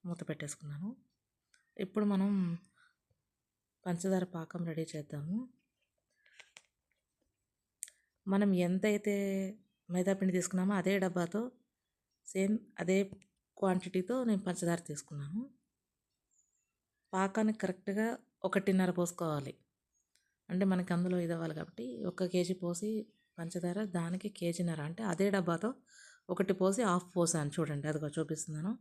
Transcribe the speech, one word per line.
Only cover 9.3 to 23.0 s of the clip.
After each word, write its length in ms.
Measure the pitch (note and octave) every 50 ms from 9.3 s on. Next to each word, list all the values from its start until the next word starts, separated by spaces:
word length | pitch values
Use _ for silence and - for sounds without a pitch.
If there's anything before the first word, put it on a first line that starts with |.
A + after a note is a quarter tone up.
| G3 F#3+ F#3+ F#3+ G#3 - _ _ _ _ _ -
మైదా 260 | F3 F3+ F3+ G3 F#3+ F#3+
పిండి 140 | F#3+ F#3
తీసుకున్నామో 420 | F3 F3+ E3+ - - F3+ F#3 G3 G#3
అదే 240 | F#3+ E3 F#3 G3+ G3
డబ్బాతో 440 | F#3+ F#3 F3+ F#3 E3+ E3 - G#3 A#3 B3+ - _ _ _ _ _ _ _ _ _ _ _ _ _ _
సేమ్ 320 | - - F#3+ F#3+ G3 G#3+ A3+ - - - -
అదే 200 | E3+ E3+ F#3+ G3 G3+ G3 G3 - - _ _ _ _ _ _
క్వాంటిటీతో 680 | - - F#3+ F#3 F#3 F#3 F3+ - F#3 F3+ - A#3+ C4 B3+
నేను 180 | A#3 G#3+ F#3+ G3 F3+
పంచదార 320 | F3 - E3+ E3+ E3+ E3+ - -
తీసుకున్నాను. 520 | D3 D3 - - D3+ C#3+ C#3+ C#3+ E3+ G#3+ C4 C#4 - _ _ _ _ _ _ _ _ _ _ _ _ _ _ _ _ _ _ _ _ _ _ _ _ _ _ _ _ _ _ _
పాకానికి 480 | - F#3+ F#3+ F#3+ F#3+ A3 A3 A3 G#3+ - -
కరెక్ట్గా 440 | F#3+ F3+ - _ - G3 G#3 A3 A3+ A#3+ - _ _ _ _ -
ఒకటిన్నర 460 | F#3 - G3+ G3 G3+ F#3+ F#3 F#3 F3+
పోసుకోవాలి. 640 | F3+ F3+ F3 E3+ - - E3+ D#3+ D3+ D3 C3+ C3 - _ _ _ _ _ _ _ _ _ _ _ _ _ _ _ _ _ _ -
అంటే 160 | E3+ F#3 G3+ F#3+
మనకి 200 | F#3 F3+ F3+ F3+
అందులో 240 | F3 F3 F3 F3+ F3+ F3+ E3+
ఇది 80 | E3
అవ్వాలి 220 | E3+ E3 E3 E3 D#3
కాబట్టి 300 | D#3 D#3+ F3 - - A#3 B3+ B3 - -
ఒక 200 | F3+ F3 - F#3
కేజీ 300 | F3 F3+ F3+ F3+ E3+ F#3 F#3
పోసి 260 | F3+ E3+ F3 E3+ G#3 G#3+ A3 A3